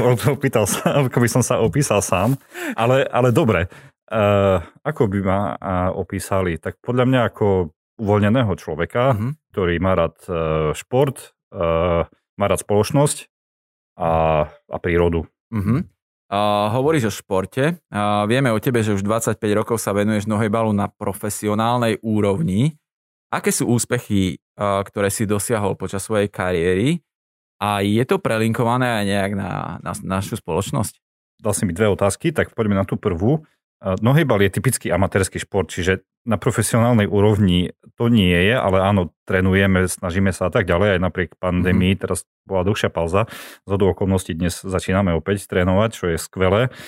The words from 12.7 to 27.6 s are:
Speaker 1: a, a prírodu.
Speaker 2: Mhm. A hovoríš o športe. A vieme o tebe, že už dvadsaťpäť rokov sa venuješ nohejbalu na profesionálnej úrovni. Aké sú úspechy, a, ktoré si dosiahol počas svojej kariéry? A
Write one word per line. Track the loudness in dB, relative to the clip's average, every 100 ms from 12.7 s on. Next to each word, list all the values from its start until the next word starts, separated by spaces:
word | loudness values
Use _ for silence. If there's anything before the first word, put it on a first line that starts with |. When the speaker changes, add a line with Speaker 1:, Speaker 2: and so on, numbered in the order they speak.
| 0 2 2 0 -2 -12 _ _ _ _ _ _ -6
Speaker 1:
a, | -2 2 2 2 0
a | -6 -12 -8
prírodu. | -2 2 2 0 -6 _ _
Speaker 2:
Mhm. | -4 -2 -2 -4 _ _ _ _
A | -2 0 0 0
hovoríš | 0 0 0 -2
o |
športe. | -4 -4 -4 -2 -2 -2 -4 _
A | -4 -2 0
vieme | 0 0 0
o | 0
tebe, | 0 0
že | 0 -2
už |
dvadsaťpäť | -2 -2 -2 -2 0
rokov | 0 0 -2
sa | 0
venuješ | 0 0 -2 -2
nohejbalu | -2 0 0 0
na | 0 -2
profesionálnej | -6 -8 -6 -8 -4 -2 0 0 0 0 -2
úrovni. | -2 0 0 0 0 0 0 -2 _ _ _ _ _
Aké | -4 -2
sú | 0 0
úspechy, | 0 0 -4 0 0 0 -4 _
a, | -4 -2 0
ktoré | -2 -2 -2
si | 0 -2
dosiahol | -2 -2 -2 -2 -4
počas | -6 -8
svojej | -2 -2 0
kariéry? | -2 -2 0 0 0 0 -2 -6 _ _ _ _
A | _